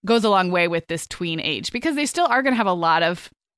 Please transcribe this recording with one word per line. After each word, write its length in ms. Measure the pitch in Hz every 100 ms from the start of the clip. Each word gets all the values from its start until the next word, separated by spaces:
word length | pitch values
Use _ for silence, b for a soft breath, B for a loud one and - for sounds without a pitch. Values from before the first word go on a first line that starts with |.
| 196
goes 200 | 233 214
a 40 |
long 220 | 196 180
way 160 | 180 170
with 200 | 170 -
this 200 | 165 -
tween 320 | - 175 165
age, 320 | - 123 -
because 240 | 240 311 294
they 100 | 294
still 180 | 349 339
are 160 | 247
gonna 140 | 269 240
have 100 | 202
a 60 |
lot 300 | 180 165 165
of 260 | 170 180 - _ _